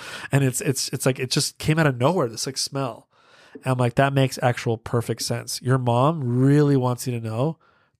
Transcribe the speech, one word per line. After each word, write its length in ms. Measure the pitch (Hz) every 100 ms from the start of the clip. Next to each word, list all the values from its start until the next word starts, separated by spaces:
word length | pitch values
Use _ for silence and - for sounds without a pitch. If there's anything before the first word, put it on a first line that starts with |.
| - - -
And 140 | 139
it's, 160 | 135 123
it's, 280 | 160 131 -
it's 140 | 135
like, 140 | 139 127
it 140 | 131
just 260 | - - -
came 220 | - 156
out 60 | 151
of 120 | 123
nowhere, 300 | 131 185 127
this, 180 | 110 -
like, 100 | 131
smell. 520 | - 139 131 110 - _ _ - -
And 120 | - 135
I'm 120 | 127
like, 160 | 120
"That 180 | - 139
makes 260 | 139 131 -
actual 340 | 127 120 - 110
perfect 460 | - 120 113 113
sense. 400 | - 117 117 -
Your 160 | 123 131
mom 440 | 120 117 139 165
really 540 | 127 123 135 143 147 139
wants 300 | 123 120 131
you 120 | 120
to 80 | 113
know 320 | 110 147 160 _ _ _ _